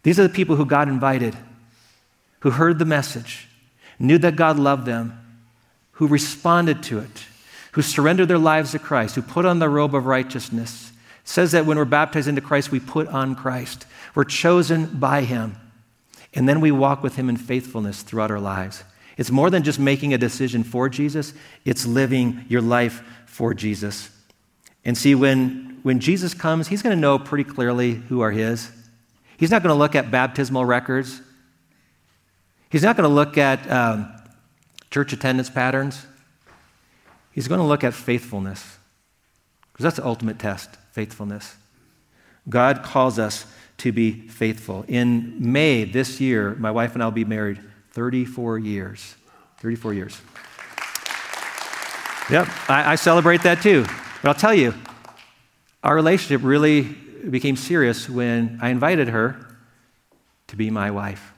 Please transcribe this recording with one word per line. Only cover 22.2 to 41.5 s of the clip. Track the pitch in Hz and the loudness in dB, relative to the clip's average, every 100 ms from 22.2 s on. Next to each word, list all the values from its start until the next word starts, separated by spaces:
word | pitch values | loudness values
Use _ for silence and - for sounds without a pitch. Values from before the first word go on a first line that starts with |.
| 123 - - | 0 -2 -2
your | 120 | 0
life | 117 120 117 - - - - | 2 2 0 -4 -20 -20 -20
for | - 113 | -4 -4
Jesus. | 104 107 101 104 101 - _ _ _ _ _ _ _ | -2 -4 -4 -6 -10 -16 _ _ _ _ _ _ _
And | 123 117 | -4 2
see, | 139 | 4
when | 139 135 131 127 - - - | 6 6 4 0 -4 -14 -6
when | 131 127 | 0 0
Jesus | 135 185 175 | 2 0 -2
comes, | - 165 160 156 | -4 -2 -2 -2
he's | 202 | -2
gonna | 233 180 | 0 2
know | 147 139 | 4 2
pretty | 139 147 | 0 -4
clearly | 143 - 123 123 123 | -4 -2 0 2 0
who | 117 117 123 | -2 -4 0
are | 110 | 0
his. | 104 110 117 - - - _ _ _ _ - | 0 -2 -4 -8 -20 -20 _ _ _ _ -2
He's | 165 | 2
not | 220 | 2
gonna | 175 147 | 4 4
look | 147 147 | 4 2
at | 117 | 2
baptismal | 127 127 123 127 131 123 | 0 0 -2 -2 0 2
records. | 123 127 131 131 - - _ _ _ _ _ _ _ _ _ _ _ _ _ _ | 0 0 -4 -4 -12 -20 _ _ _ _ _ _ _ _ _ _ _ _ _ _
He's | 156 | 2
not | 190 233 | 2 4
gonna | 156 | 4
look | 143 147 147 | 4 4 2
at, | 139 131 - | 2 2 0
um, | 127 117 110 107 - - _ _ _ _ - _ | 0 0 -2 -6 -14 -20 _ _ _ _ -20 _
church | 143 139 | -4 -4
attendance | 120 131 131 127 | -2 -2 -2 -2
patterns. | 135 127 135 139 - - _ _ _ _ _ _ _ _ _ _ _ _ | -2 -2 -2 -4 -8 -20 _ _ _ _ _ _ _ _ _ _ _ _
He's | - 123 | -8 -4
gonna | 185 156 | 0 2
look | 147 | 2
at | 135 | 0
faithfulness, | - - 120 - 104 95 95 - - _ _ _ _ _ _ _ _ _ | -4 -4 -4 -4 -8 -8 -10 -18 -20 _ _ _ _ _ _ _ _ _
'cause | - | -4
that's | 151 156 | -4 -4
the | 127 | -6
ultimate | 113 113 107 | -4 -6 -6
test, | 107 95 - - _ | -8 -8 -14 -20 _
faithfulness. | - 107 - 104 101 - | -10 -10 -10 -12 -12 -16